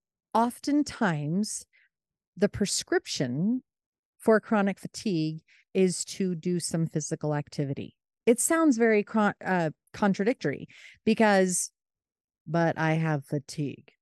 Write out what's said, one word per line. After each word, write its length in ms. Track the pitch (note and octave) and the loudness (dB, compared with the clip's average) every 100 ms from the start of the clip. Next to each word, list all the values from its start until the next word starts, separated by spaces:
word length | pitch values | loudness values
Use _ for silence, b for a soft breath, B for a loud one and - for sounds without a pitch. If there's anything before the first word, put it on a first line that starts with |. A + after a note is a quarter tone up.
| _ _ _ | _ _ _
oftentimes 1300 | A3 A#3+ - - D4 C#4+ - G3+ D3+ D3 F#3 G#3+ - - b b _ _ _ _ - | 0 0 -2 -2 0 0 0 0 0 -2 -2 -4 -6 -14 b b _ _ _ _ -2
the 100 | G3 | -2
prescription 1160 | - G3+ - - F4+ - - B2+ C3+ G3 B3+ - _ _ _ _ _ | 0 -4 -4 -2 -2 -2 -4 -2 -2 -2 -2 -6 _ _ _ _ _
for 200 | - G#3+ | 2 2
chronic 400 | - G#3+ G3 F#3 | 2 0 0 -2
fatigue 600 | - - A3 E3 D#3 D#3+ _ b b | -10 -8 -4 -2 -2 -6 _ b b
is 320 | F#3+ F#3 E3 - | 2 2 0 -8
to 300 | - F#3+ E3+ | -4 -4 -2
do 260 | F3+ F3 | -2 -2
some 260 | - E3 E3 | -2 -2 -2
physical 480 | D#3 - D#3 D3+ D3 | -2 -4 -4 -4 -4
activity. 640 | - - C#3 B2 - - _ _ - | -4 -6 -4 -6 -10 -16 _ _ 0
It 140 | A#3 | 2
sounds 380 | - E4 D#4+ A3+ | 2 2 2 4
very 260 | A#3 G#3+ | 4 2
con-, 300 | G3+ A3 G#3 - | 2 2 0 0
uh, 280 | - F3+ D#3+ - _ | -2 0 0 -4 _
contradictory 800 | - G3+ F#3 G3+ C4+ D3+ - - B B B | -2 0 2 0 -2 -2 -4 -10 B B B
because, 680 | - A3 G#3+ G3 F#3 F#3 - _ _ _ _ _ _ _ - | 0 4 6 6 4 0 -6 _ _ _ _ _ _ _ -4
"But 320 | E3 E3 - | 0 0 2
I 160 | D#3+ | 0
have 320 | D#3+ D#3+ D3+ - | 0 0 -2 -4
fatigue 680 | D3 - - C#3 - - _ | -8 -6 -8 -6 -8 -18 _